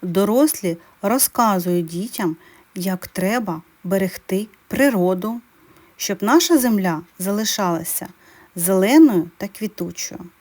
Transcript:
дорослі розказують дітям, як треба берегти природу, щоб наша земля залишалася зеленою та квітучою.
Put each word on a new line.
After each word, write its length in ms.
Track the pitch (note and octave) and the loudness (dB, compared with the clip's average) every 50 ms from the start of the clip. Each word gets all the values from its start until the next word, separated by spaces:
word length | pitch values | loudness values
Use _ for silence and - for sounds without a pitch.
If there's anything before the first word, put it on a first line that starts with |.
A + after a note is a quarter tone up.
дорослі 760 | - F#3+ E3+ F#3 G3+ G3+ G#3+ B3 D4 D#4 - - - F#3 E3 E3+ - _ _ _ | -6 -2 0 0 2 2 4 4 4 2 2 -2 -4 -4 -4 -4 -10 _ _ _
розказують 840 | - G3+ A3+ C4+ C4 - _ - A#3+ A3 G3+ F#3 F3 F3+ F3 F3 E3+ | -4 -2 0 0 0 -2 _ 2 2 2 2 2 0 0 0 -2 -2
дітям, 500 | D#3+ E3 E3+ F#3+ A#3+ - - G#3+ E3+ D#3+ - _ - _ _ _ _ _ | -4 -6 -8 -8 -8 -8 -4 -4 -4 -4 -4 _ -20 _ _ _ _ _
як 320 | - F3 F#3+ F#3 F3+ - - | -8 -4 -4 -4 -6 -8 -10
треба 540 | _ - F#3 F#3+ A3 B3 A3+ F#3+ E3 D#3+ - _ _ _ _ | _ -4 -2 -2 -2 -2 -2 -4 -8 -8 -10 _ _ _ _
берегти 640 | F#3 F#3 G3 F#3+ F#3 - - _ _ F#3+ F#3+ G#3+ A3+ _ _ _ _ | -2 0 0 0 -2 -4 -8 _ _ -4 -4 -4 -6 _ _ _ _
природу, 760 | - - C4+ C#4+ B3 G3+ F3 F3+ F#3 F#3 F3+ G#3+ A#3 A#3+ - _ _ _ _ _ _ _ _ _ _ _ | -2 2 2 2 4 2 2 2 0 0 -4 -6 -8 -10 -14 _ _ _ _ _ _ _ _ _ _ _
щоб 200 | - - G3+ F#3+ | -6 -6 -4 -2
наша 360 | - G#3 B3+ E4 E4+ - F4 D4 | 0 4 4 4 4 6 4 4
земля 440 | B3 B3 A3+ G#3 F#3+ F#3 E3 D#3 E3+ _ _ _ | 4 2 0 0 0 0 -2 -2 -6 _ _ _
залишалася 880 | F#3 F#3+ G3+ G#3 A3 G#3 - - G3+ F3+ E3+ E3 E3+ - - - - - - _ _ - - - - _ _ | -4 -4 -2 -2 -2 -4 -2 -2 -2 -2 -2 -2 -4 -6 -8 -8 -8 -10 -18 _ _ -20 -20 -20 -20 _ _
зеленою 760 | F3 E3+ F3+ F#3+ F#3+ F#3 G#3 B3+ D#4 E4 D4 A3 F3+ D#3+ E3+ _ _ | -6 -2 0 2 2 2 4 8 8 8 8 6 2 0 -2 _ _
та 100 | - G3+ | -12 -12
квітучою. 760 | _ - G#3+ G#3+ - - F3+ F3 E3+ - - - - - F3+ F3 _ _ | _ -8 -10 -10 -8 -8 -10 -10 -8 -10 -12 -12 -12 -14 -16 -18 _ _